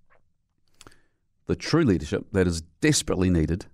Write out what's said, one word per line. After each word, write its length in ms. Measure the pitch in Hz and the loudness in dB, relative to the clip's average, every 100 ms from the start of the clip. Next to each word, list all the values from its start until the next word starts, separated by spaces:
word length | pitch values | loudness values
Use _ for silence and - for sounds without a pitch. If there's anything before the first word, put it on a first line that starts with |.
| _ _ _ _ _ _ _ _ - - _ _ _ _ - | _ _ _ _ _ _ _ _ -20 -20 _ _ _ _ -6
The 80 | 85 | -6
true 280 | - 156 | 0 2
leadership 440 | 143 85 73 101 - | 2 2 0 -6 -2
that 160 | 95 90 | 0 0
is 140 | 82 80 _ | -2 -8 _
desperately 500 | 151 139 - 87 92 | 0 0 -2 0 2
needed 360 | 87 78 90 - | 2 0 -2 -8